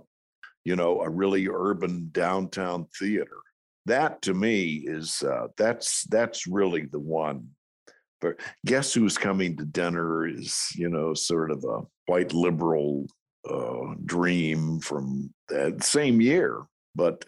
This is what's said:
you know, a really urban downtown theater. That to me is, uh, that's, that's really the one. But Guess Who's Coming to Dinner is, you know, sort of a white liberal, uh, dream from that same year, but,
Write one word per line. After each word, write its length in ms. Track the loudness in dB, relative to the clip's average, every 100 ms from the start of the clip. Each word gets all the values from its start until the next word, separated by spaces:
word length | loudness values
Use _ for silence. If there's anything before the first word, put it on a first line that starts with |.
| -4 _ _ _ -20 _
you 120 | -2 2
know, 240 | 2 2
a 100 | 0
really 380 | 0 2 2 2
urban 600 | 0 0 0 -2 -4 -4
downtown 760 | 0 0 0 -2 -4 -4 -4 -6 -4
theater. 420 | -2 0 -2 -10 -20 _ _ _ 0
That 340 | 2 0 -2
to 120 | -2
me 500 | 0 2 2 0 -2 -4
is, 360 | -6 -6 -4
uh, 260 | -2 -2 -4 0
that's, 480 | 0 0 -2 -4
that's 420 | 0 2 2 -2 -2
really 380 | 2 2 2
the 140 | -2 -6
one. 500 | -2 0 0 -4 -10 -20 _ _ -20 -20 _ _
But 160 | -4 -4 -10 -6 0
Guess 260 | 0 2
Who's 240 | 4 4 2
Coming 400 | 0 2 0 -2
to 80 |
Dinner 640 | -4 -2 0 0 0 0 -2
is, 400 | -4 -6 -4 -4
you 160 | -4 -2
know, 240 | 0 0
sort 360 | -2 0 0 0
of 140 | -2
a 160 | -4 -6 -8 _ 0
white 280 | 0 2
liberal, 720 | 2 2 2 2 2 0 -2 -6 _ _ _ -8
uh, 460 | -6 -4 -6 -8 -8
dream 760 | -4 0 2 2 2 0 0 -2
from 520 | -4 -4 -4 -4 -6 -12 -6
that 340 | -2 -2 0
same 380 | 0 2 6 6
year, 420 | 6 6 4 0 -10 _ _
but, 300 | 0 0 0